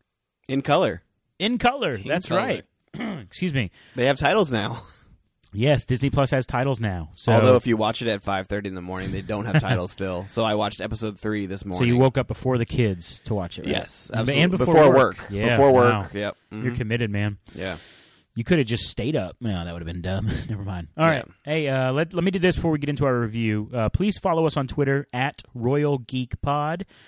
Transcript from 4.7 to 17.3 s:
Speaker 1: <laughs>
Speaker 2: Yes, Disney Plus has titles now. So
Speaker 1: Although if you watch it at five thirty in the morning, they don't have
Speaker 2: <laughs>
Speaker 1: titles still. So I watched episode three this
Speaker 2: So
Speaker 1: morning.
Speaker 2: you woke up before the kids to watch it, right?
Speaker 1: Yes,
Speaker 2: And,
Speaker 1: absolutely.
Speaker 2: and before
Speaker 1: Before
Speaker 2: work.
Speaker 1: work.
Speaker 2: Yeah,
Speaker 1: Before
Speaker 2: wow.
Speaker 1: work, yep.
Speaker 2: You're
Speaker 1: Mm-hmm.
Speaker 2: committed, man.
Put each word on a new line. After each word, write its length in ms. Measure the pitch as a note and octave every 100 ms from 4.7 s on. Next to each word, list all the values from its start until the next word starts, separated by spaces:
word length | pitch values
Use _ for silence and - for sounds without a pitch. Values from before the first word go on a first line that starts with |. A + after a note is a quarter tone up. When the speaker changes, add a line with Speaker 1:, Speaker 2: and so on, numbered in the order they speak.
| A#2+ -
Speaker 1:
<laughs> 40 | - _ _ _ _ _ G2+
Speaker 2:
Yes, 280 | B2+ C#3
Disney 260 | - B2+ C#3
Plus 220 | B2+ C3+
has 140 | C3+ B2
titles 340 | B2+ C3+ A#2+
now. 300 | A2+ F2+ D#2
So 180 | - -
Speaker 1:
Although 220 | A2 A#2+
if 100 | B2
you 120 | B2 A2+
watch 260 | G#2+ A2+
it 60 | A2+
at 160 | G2+
five 240 | G2+ G2 F#2+
thirty 200 | G2+ G2+
in 60 |
the 80 | F#2
morning, 300 | F2 F#2 F#2+
they 100 | F#2+
don't 220 | F#2+ G#2
have 160 | A2 -
Speaker 2:
<laughs> 0 |
Speaker 1:
titles 320 | G2 G2 F2+
still. 340 | - F#2+ F2+ G2+
So 160 | -
I 140 | A2 G#2+
watched 240 | G#2 G#2
episode 360 | G2+ A2 A2 G2
three 260 | G#2+ G#2+ G2
this 140 | G2
Speaker 2:
So 80 | G2
Speaker 1:
morning. 200 | F2+ A#2+
Speaker 2:
you 60 | A#2+
woke 220 | C3 -
up 80 | -
before 320 | G#2+ B2+ B2+
the 80 | A#2
kids 540 | - A2+ F2+ - - -
to 80 |
watch 260 | G#2+ F2 -
it, 20 |
right? 60 | -
Speaker 1:
Yes, 420 | - - - -
Speaker 2:
And, 80 | A2
Speaker 1:
absolutely. 200 | A#2 A2+
Speaker 2:
and 80 | F3
before 160 | A#2+ B2+
Speaker 1:
Before 220 | D#3+ D3
Speaker 2:
work. 80 | C3 B2 F#2+
Speaker 1:
work. 80 | -
Speaker 2:
Yeah, 200 | G2+ A2+
Speaker 1:
Before 200 | A#2+ C#3
Speaker 2:
wow. 280 | B2+ B2 A2
Speaker 1:
work, 120 | F#2+
yep. 240 | G2+ G2+ - _
Speaker 2:
You're 100 | G#2+
Speaker 1:
Mm-hmm. 140 | B2
Speaker 2:
committed, 360 | A#2+ A2 A#2 A2+
man. 260 | G2+ G#2